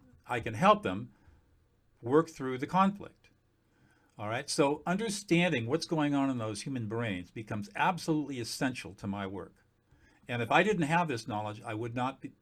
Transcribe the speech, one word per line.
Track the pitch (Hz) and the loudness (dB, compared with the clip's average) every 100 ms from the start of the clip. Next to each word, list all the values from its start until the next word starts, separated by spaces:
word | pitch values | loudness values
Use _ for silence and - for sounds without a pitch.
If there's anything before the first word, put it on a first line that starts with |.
| - - - | -20 -18 -6
I | 123 | -4
can | 113 | -4
help | 113 190 208 | 4 6 6
them | 98 95 123 _ - - _ _ _ _ _ _ | 2 -4 -6 _ -20 -20 _ _ _ _ _ _
work | 117 147 165 | 2 4 4
through | - 131 127 | -2 -6 -4
the | 143 | 0
conflict. | 180 196 202 - _ _ _ _ _ _ _ _ _ _ - | 4 4 2 -12 _ _ _ _ _ _ _ _ _ _ -8
All | 107 | -4
right, | 120 - | -4 -2
so | - 143 151 - | 2 4 2 -2
understanding | 190 226 - - 170 175 139 113 | -2 -2 -4 2 4 4 2 0
what's | 160 - | -2 0
going | 160 147 | 0 2
on | 143 135 | 2 0
in | 127 | -2
those | 110 101 | -4 -4
human | - 131 110 | -4 -4 -4
brains | 113 117 90 87 | -2 -2 -4 -6
becomes | - 107 107 101 - | -12 -8 -6 -6 0
absolutely | 160 170 - 156 139 131 | 0 0 0 0 0 -6
essential | 113 - 139 123 - 98 | -6 -2 -2 -4 -10 -8
to | 104 | -6
my | 101 98 | -4 -4
work. | 98 85 _ _ _ _ _ _ _ - | -6 -10 _ _ _ _ _ _ _ -6
And | 120 | -4
if | 117 | 4
I | 147 | 4
didn't | 185 202 | 6 2
have | 143 165 170 | 2 2 2
this | 117 - | -2 -4
knowledge, | 107 107 104 117 | -4 -4 -8 -8
I | |
would | 110 120 123 | -6 -6 -4
not | 127 135 | -4 -4
be, | 139 _ | -14 _